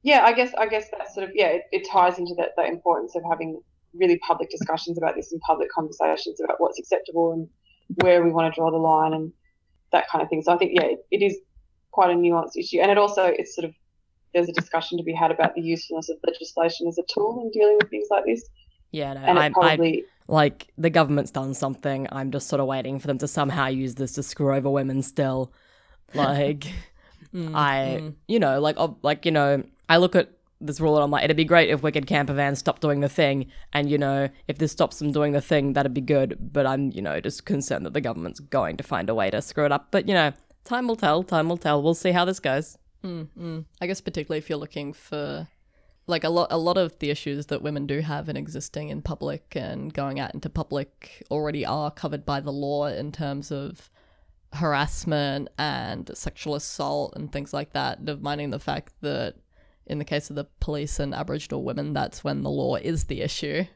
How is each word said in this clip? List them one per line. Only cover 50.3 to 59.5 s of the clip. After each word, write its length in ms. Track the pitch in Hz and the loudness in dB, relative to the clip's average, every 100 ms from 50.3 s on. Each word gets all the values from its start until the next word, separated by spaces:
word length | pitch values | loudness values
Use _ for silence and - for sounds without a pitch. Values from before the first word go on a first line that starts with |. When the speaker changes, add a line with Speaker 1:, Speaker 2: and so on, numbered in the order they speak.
Speaker 3:
into 160 | - 151 | -8 -8
public 720 | - 147 139 139 _ - - - | -6 -4 -4 -6 _ -20 -20 -6
already 360 | 147 151 151 - | -4 -2 -4 -4
are 240 | 147 151 | -2 -4
covered 340 | 151 151 143 | -6 -8 -6
by 160 | 147 143 | -4 -4
the 120 | 147 | -4
law 340 | 139 143 143 143 | -6 -4 -2 -2
in 260 | - 147 | -4 -8
terms 380 | - 147 139 143 | -6 -6 -6 -8
of 400 | 139 143 - - _ _ _ _ _ _ | -10 -10 -14 -20 _ _ _ _ _ _
harassment 960 | 143 160 143 147 - - 151 143 139 - - | -4 0 0 0 -4 -2 -2 -2 -4 -8 -6
and 520 | 151 135 117 90 - | -4 -4 -6 -10 -12
sexual 400 | - - - 156 | -12 -12 -10 -6
assault 580 | 147 - - 143 147 139 - | -6 -6 -6 -4 -4 -6 -8
and 160 | 147 | -10
things 200 | 143 143 | -10 -8
like 200 | 143 147 | -8 -6
that, 360 | 139 135 - - | -6 -6 -6 -10
of 140 | 147 | -8
minding 280 | 143 147 147 | -6 -6 -6
the 80 | 139 | -6
fact 360 | - 143 - _ | -6 -8 -10 _
that 320 | 147 143 110 - _ | -6 -4 -6 -10 _